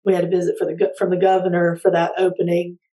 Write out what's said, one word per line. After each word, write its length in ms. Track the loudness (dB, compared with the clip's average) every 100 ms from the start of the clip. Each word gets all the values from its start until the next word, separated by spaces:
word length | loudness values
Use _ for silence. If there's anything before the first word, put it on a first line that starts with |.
We 120 | -2 0
had 100 | 0
a 40 |
visit 260 | 0 -2 -2
for 80 | -4
the 100 | -2
go-, 160 | -2 -2
from 140 | -2
the 60 | 2
governor 580 | 2 2 2 0 0 2
for 160 | 0
that 220 | 2 0 0
opening. 600 | -2 0 -2 -2 -2 -10 _